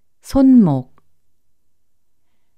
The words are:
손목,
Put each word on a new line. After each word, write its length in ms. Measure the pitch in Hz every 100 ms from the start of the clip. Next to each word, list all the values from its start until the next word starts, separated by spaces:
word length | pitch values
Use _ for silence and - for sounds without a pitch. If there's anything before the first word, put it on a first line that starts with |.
| _ _
손목, 800 | - 269 269 254 180 131 - - _ _ _ _ _ _ _ _ _ _ _ _ _ _ _